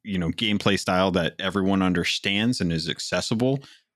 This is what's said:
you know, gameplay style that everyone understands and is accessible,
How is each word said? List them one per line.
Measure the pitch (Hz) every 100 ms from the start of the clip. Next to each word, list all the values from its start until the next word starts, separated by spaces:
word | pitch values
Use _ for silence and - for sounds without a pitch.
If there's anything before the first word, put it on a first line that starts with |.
you | - 95
know, | 85
gameplay | - 110 104 - 98
style | - 92 95
that | 90 82 -
everyone | 95 95 95 98
understands | 92 87 85 - 101 101 113 127
and | 90
is | 82 80
accessible, | - - 90 - 113 127 139 139 - _